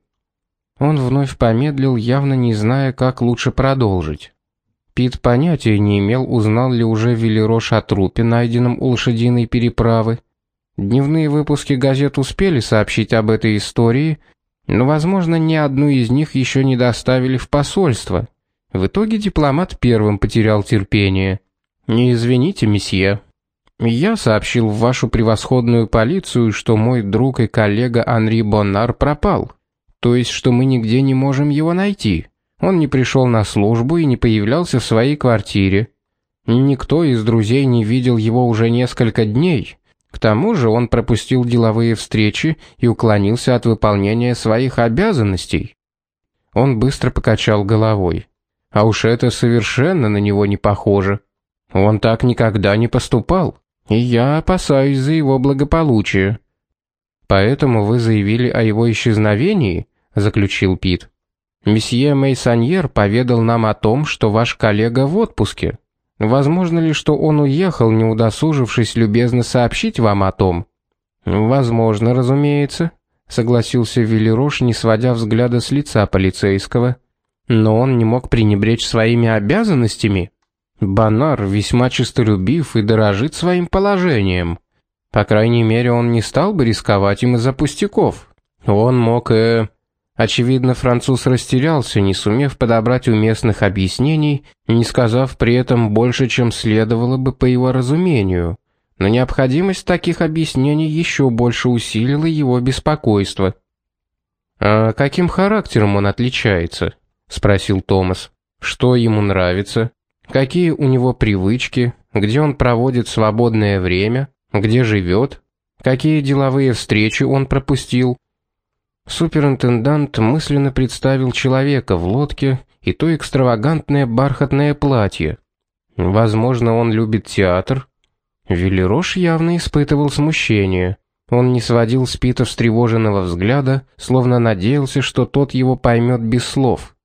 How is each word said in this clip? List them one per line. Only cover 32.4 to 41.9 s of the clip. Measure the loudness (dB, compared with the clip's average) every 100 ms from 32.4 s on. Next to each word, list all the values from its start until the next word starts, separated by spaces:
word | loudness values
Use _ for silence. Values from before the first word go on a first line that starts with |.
| _ _
Он | -2 0
не | 0
пришёл | 0 0 2 2
на | 2 0
службу | 0 0 2 0 0
и | 0
не | 0
появлялся | 0 0 0 -2 0 -2
в | 0
своей | 0 0 0
квартире. | 0 0 -2 0 2 2 -2 _ _ _ _ _ -2
Никто | 2 2 0 0 0 2
из | 0 2
друзей | 0 2 2 2
не | 2 2
видел | 0 2 0
его | 0 0 0
уже | 2 2
несколько | 2 -2 0 0 0 0
дней. | 0 0 -2 -4 -14 _ _ _
К | -4
тому | 0 2 0 0
же | 0
он | 0 0
пропустил | -2 0 -2 0 -2 0
деловые | 2 2 2 0